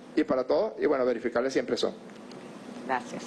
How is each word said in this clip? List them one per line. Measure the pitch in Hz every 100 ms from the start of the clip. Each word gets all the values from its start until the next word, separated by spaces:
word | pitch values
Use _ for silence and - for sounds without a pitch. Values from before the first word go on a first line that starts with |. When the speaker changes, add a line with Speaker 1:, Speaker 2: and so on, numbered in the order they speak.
| -
Speaker 1:
y | -
para | 151 131 127
todos, | 147 214 -
y |
bueno, | 151 139 127
verificables | 117 120 120 131
siempre | 135 135 120
son. | 98 - - - - - - - - - -
Speaker 2:
Gracias. | 127 - -